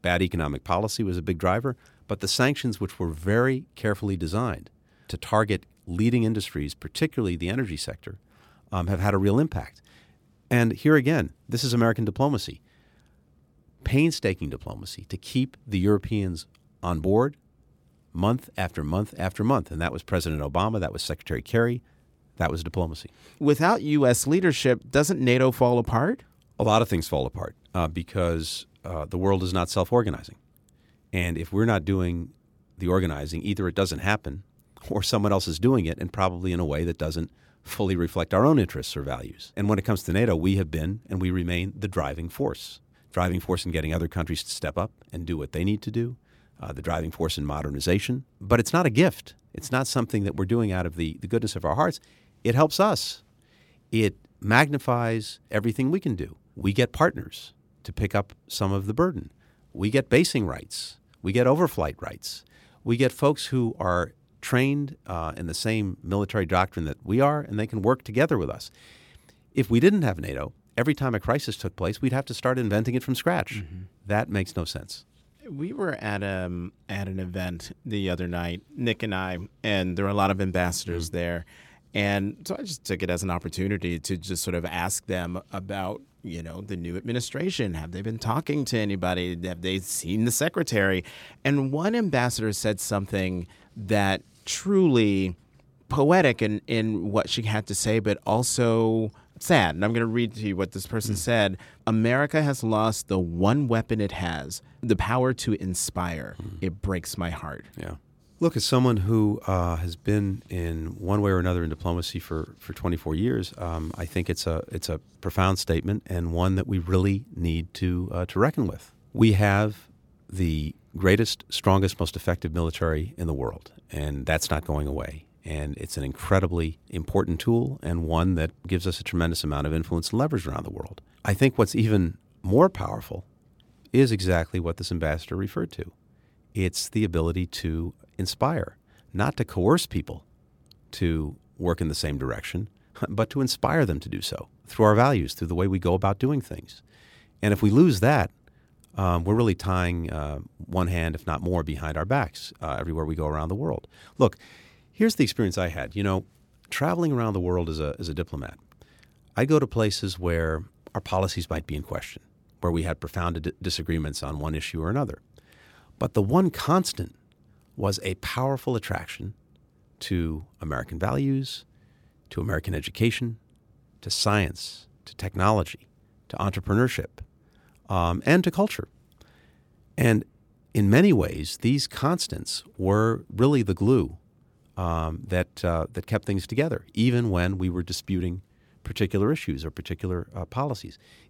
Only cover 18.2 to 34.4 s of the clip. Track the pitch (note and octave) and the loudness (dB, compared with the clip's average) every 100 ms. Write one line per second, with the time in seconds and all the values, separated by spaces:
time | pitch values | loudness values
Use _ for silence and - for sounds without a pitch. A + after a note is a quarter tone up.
18.2 | G2 B2 - - F2+ - D2 F2+ G#2+ - | 0 0 -4 -4 -4 -2 -2 -2 -2 -4
19.2 | F#2+ - G#2+ C3 D#2 D#2 E2+ B1+ - F#2 | -4 -2 0 0 -2 -4 -4 -4 -2 -2
20.2 | D#2+ D2+ C#2+ D#2+ G#2 A2 D#2+ - - - | 0 -2 -2 0 0 0 -2 -4 -6 -6
21.2 | - B1 - A#2 A#2+ A#2+ - _ _ _ | -4 -6 0 2 2 -2 -10 _ _ _
22.2 | _ - E2+ E2+ D#2+ F#2 E2+ D#2+ - _ | _ -4 -2 -2 -4 -4 -4 -4 -16 _
23.2 | - - D3 D3 E3+ A#3 D3 D3 B2+ A#2+ | -20 0 2 4 4 2 2 4 4 4
24.2 | C3+ E3+ F3+ C3+ C3 B2 - C#3 D3+ F3 | 4 2 4 2 2 2 2 2 2 2
25.2 | B2+ B2+ C3 A#2+ B2+ B2 A2+ A#2 D#3 B3+ | 4 4 4 4 4 4 2 2 2 -2
26.2 | - _ _ - A2 A2 A#2 F2 - D2+ | -8 _ _ -2 4 4 4 0 0 -2
27.2 | B1+ - - - _ F#2 D#2+ D#2+ E2+ F#2+ | -2 -6 -12 -14 _ -2 -2 -2 -6 -2
28.2 | F2 E2 D#2 - - _ - E2 D2 F2+ | 0 0 -4 -10 -12 _ -10 -8 -6 -2
29.2 | G2 F#2+ F2+ F2+ F2 G2+ F2+ B2 G#2 C#2+ | 2 2 2 0 0 0 2 2 2 -4
30.2 | - - _ _ _ _ _ _ _ F2+ | -8 -20 _ _ _ _ _ _ _ -2
31.2 | F2 D#2+ E2 G2 A2+ G2+ D#2+ F#2+ F2 F2 | -2 -2 -4 0 2 2 2 0 0 -2
32.2 | C#2+ _ _ _ _ - F2+ F#2+ F2+ C#2+ | -8 _ _ _ _ -6 0 2 0 -4
33.2 | D2+ E2 - G2+ F2+ E2+ F#2+ D#2 G2+ G#2+ | -6 -6 -4 -2 -2 0 -2 0 0 -2
34.2 | C#2 D2 | -2 -12